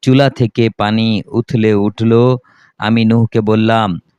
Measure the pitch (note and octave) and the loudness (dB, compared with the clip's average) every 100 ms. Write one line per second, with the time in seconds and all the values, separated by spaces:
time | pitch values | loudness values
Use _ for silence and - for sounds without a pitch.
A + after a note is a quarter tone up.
0 | C3 C3 C#3 - A#2 - A2+ - G#2 A2 | 0 2 2 0 -4 -2 -2 -2 -2 -2
1 | A2+ G#2 - A2+ - A#2 A2 G#2 G#2 G#2 | -2 -4 -4 -6 -4 -2 0 0 -2 -2
2 | A2+ A#2 B2 B2+ - _ _ - G#2 A2+ | 0 2 2 0 -8 _ _ -8 -2 0
3 | A2 A#2 A#2 A2+ G#2+ A2 A2 A2+ G#2 E2+ | 2 0 0 -2 -2 0 0 0 -2 -6
4 | - | -12